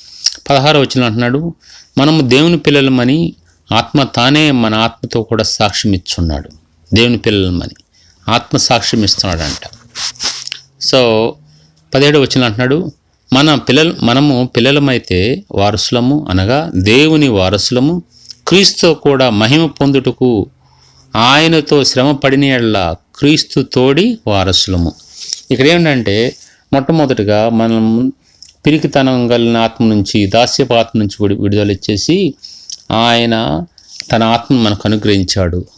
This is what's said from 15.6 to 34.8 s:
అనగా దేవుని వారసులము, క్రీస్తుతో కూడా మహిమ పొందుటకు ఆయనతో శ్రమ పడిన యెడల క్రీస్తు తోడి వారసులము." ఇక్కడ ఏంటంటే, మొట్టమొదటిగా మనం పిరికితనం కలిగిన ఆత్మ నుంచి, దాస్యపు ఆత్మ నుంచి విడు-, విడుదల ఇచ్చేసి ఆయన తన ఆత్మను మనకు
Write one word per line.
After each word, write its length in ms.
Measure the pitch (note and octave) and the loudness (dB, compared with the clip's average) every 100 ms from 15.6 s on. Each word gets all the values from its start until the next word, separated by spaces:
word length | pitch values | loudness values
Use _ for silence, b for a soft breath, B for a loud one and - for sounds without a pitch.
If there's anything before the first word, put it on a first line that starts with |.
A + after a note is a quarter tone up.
| G2+ G#2 - A#2+ B2 D3 D3 | -2 -2 -4 -2 0 -2 -2
అనగా 420 | F#2 F#2+ C#3 E3 F#2+ | -2 0 -2 -2 -2
దేవుని 520 | F#2+ B2 D#3 D#3 C#3 | 2 2 4 2 2
వారసులము, 760 | G2+ F#2 G2+ - B2 C#3+ F3 - B B B - | 0 0 -2 -2 0 0 -2 -6 B B B 0
క్రీస్తుతో 460 | F#3 G3 - F3 | 2 2 2 0
కూడా 360 | D3+ D3 C3+ C3 | 2 0 2 2
మహిమ 360 | G#2 A2 D3+ D#3+ | 0 2 2 0
పొందుటకు 840 | - C#3 C3+ B2+ B2 B2+ A2 - _ b b b b b A2 | 0 0 0 -2 -2 0 0 -4 _ b b b b b 0
ఆయనతో 680 | A#2+ C#3+ E3 D#3+ C#3+ D3 | 2 4 2 2 2 2
శ్రమ 280 | B2+ B2+ C3+ | 2 2 0
పడిన 320 | C#3+ C#3 C3+ | 0 0 2
యెడల 520 | C#3 B2+ A#2 G#2 E2+ E2+ _ - | 2 0 0 0 -2 -6 _ -2
క్రీస్తు 440 | C#3+ D3+ - D3 | 0 2 0 -4
తోడి 580 | C3 C3 C3 C#3+ A3+ A3+ - | -2 0 2 2 0 -2 -2
వారసులము." 640 | G2+ F#2+ F#2 - F2+ E2+ - B B B B B | 0 0 0 -2 -2 -2 -6 B B B B B
ఇక్కడ 160 | A#2+ C#3 | 0 2
ఏంటంటే, 680 | F3 E3 C3 G#2 G2+ B2 - b b b | 2 2 0 0 0 -2 -6 b b b
మొట్టమొదటిగా 760 | C#3 C3+ E3 C#3 A#2+ G2+ G#2 A2+ | -2 0 2 2 0 0 0 0
మనం 640 | A2+ A2+ A2+ A2 A2+ C3 - b b b b D3+ | 0 0 2 2 0 -2 -6 b b b b 0
పిరికితనం 640 | D3+ F3 C#3+ C3 B2+ A#2+ | 0 0 0 2 0 0
కలిగిన 300 | A#2+ A#2 A#2 | 2 2 0
ఆత్మ 280 | A2+ - A2+ | 0 0 0
నుంచి, 400 | G#2 F#2+ A2 G2 | 0 0 0 0
దాస్యపు 480 | A2 B2 - B2+ | 2 0 0 0
ఆత్మ 260 | A#2 A2+ A2 | 0 0 -2
నుంచి 180 | G#2 - | -4 -2
విడు-, 200 | G2+ G2+ | -4 -2
విడుదల 300 | G2+ G#2 G#2 | -2 0 -2
ఇచ్చేసి 600 | G2 - G#2 - F3+ F3 - B B B B B | -2 -4 -4 0 0 -2 -6 B B B B B
ఆయన 760 | A2 A#2 A#2 A#2 A2+ B2 D#3 F3 _ B B - | 0 2 2 0 -2 -2 -4 -8 _ B B -4
తన 120 | A2+ | 0
ఆత్మను 400 | A2+ A#2 - C3 | 2 0 0 0
మనకు 180 | G#2+ G2+ | 0 -2